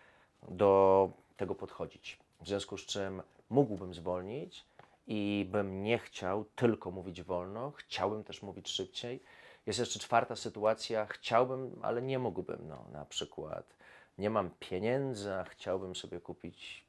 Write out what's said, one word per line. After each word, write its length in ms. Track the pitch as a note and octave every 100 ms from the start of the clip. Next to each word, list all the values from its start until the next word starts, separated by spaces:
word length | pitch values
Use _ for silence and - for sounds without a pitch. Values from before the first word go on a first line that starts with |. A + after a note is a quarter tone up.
| - _ _ _ -
do 640 | F#2 G2+ G2 F#2+ F#2+ F#2+ - _ -
tego 180 | F#2+
podchodzić. 640 | F#2+ F#2+ - D#2+ - - - _ _
W 80 | E2+
związku 300 | G2+ - G2
z 80 | -
czym 360 | G2+ F#2+ F#2 - - _
mógłbym 440 | B2 C3+ F#2+ F#2
zwolnić 720 | E2+ E2+ F2+ F#2+ C3+ F3+ - - - - _ -
i 420 | G#2+ G2+ G2+ F#2
bym 320 | G#2 G2 F#2+
nie 160 | G#2 A#2
chciał 460 | - - F#2 G#2 G#2 -
tylko 340 | A#2+ G#2 F#2
mówić 320 | F#2 F2+ E2+
wolno, 500 | F2 F2+ F#2 A2 C#3 -
chciałbym 480 | - - G2 G#2+
też 180 | - -
mówić 260 | G2+ F#2 -
szybciej. 540 | - F#2 - A#2+ C3 - - - - -
Jest 120 | G#2+
jeszcze 200 | A2+ -
czwarta 380 | - A#2 B2 A2
sytuacja, 680 | A2+ G#2 G#2+ A2 - A2 G#2+
chciałbym, 680 | - - A#2 B2+ C3 C3 -
ale 200 | G#2+ A#2+
nie 160 | C3 C3
mógłbym. 500 | A#2+ F#2+ F2 - D#2+
No, 160 | C2+ A1
na 120 | D2
przykład 760 | D2 - C#2+ - D2+ - - _ - - - -
nie 100 | G#2
mam 200 | A2 F2+
pieniędzy, 840 | - - F#2 G#2+ C3+ C3+ G#2+ G2+
a 100 | F#2+
chciałbym 520 | F2 - G2 F#2+ F#2 F2+
sobie 240 | - F2
kupić 680 | - F2 F2 - - -